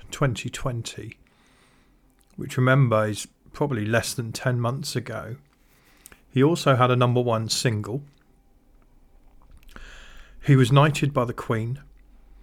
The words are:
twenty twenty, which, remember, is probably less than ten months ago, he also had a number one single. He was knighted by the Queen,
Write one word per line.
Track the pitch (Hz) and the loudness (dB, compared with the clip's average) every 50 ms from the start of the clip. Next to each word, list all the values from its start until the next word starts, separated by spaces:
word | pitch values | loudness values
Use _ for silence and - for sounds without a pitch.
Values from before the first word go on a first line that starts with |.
| - - | -14 -14
twenty | - - 147 131 110 - - 120 | -6 -2 -2 -2 -2 -4 -8 -10
twenty, | - - - 135 120 117 117 - - - 110 113 - - _ _ _ _ _ _ _ _ _ _ _ _ _ _ _ _ _ _ _ _ _ _ _ | -10 -8 -6 -6 -6 -6 -8 -10 -12 -14 -14 -16 -16 -20 _ _ _ _ _ _ _ _ _ _ _ _ _ _ _ _ _ _ _ _ _ _ _
which, | - - - - - | -14 -12 -6 -2 0
remember, | 127 127 131 139 139 117 110 107 107 107 | 2 4 6 6 4 4 4 2 2 0
is | 104 - - - _ _ _ _ | -4 -6 -10 -12 _ _ _ _
probably | - - 151 143 135 110 104 | -6 -4 -4 -2 -2 -4 -2
less | 107 113 117 113 - - | 0 0 0 0 -2 -4
than | - 117 113 | -6 -8 -8
ten | 110 - - 131 123 120 | -8 -6 -4 -2 -2 0
months | 120 117 127 139 143 - - | -2 -2 -4 -4 -6 -6 -6
ago, | 123 110 - 113 104 - 107 113 - _ _ _ _ _ _ _ _ _ _ _ _ - - - - _ _ | -6 -8 -8 -10 -10 -10 -12 -14 -16 _ _ _ _ _ _ _ _ _ _ _ _ -20 -20 -20 -20 _ _
he | - 127 131 | 0 2 4
also | 151 170 170 - 147 135 | 4 4 2 2 2 4
had | 117 127 123 | 6 4 4
a | 127 | 4
number | 123 123 123 120 123 | 4 4 4 2 2
one | 123 120 113 110 113 110 | 2 2 0 0 -2 -2
single. | - - - 131 110 107 104 101 110 139 143 - _ _ _ _ _ _ _ _ _ _ _ _ _ _ _ _ _ _ _ _ _ _ _ - - - - - - - - - - - - - - - - - - - - - - - - | -4 -2 0 0 -2 -2 -4 -6 -8 -8 -10 -12 _ _ _ _ _ _ _ _ _ _ _ _ _ _ _ _ _ _ _ _ _ _ _ -20 -20 -20 -20 -20 -20 -20 -20 -20 -20 -20 -20 -20 -20 -20 -20 -20 -20 -20 -20 -20 -20 -4 2
He | - 143 | 4 4
was | 131 131 110 | 6 6 6
knighted | 135 139 143 160 143 - - 139 - | 6 6 6 4 4 0 -2 -2 0
by | 131 120 | -2 -2
the | 120 120 | -2 -4
Queen, | - - - 120 110 110 117 127 139 - - - - - _ - - - - - - | -6 -6 -4 -4 -4 -4 -6 -8 -10 -12 -16 -20 -20 -20 _ -20 -20 -20 -20 -20 -20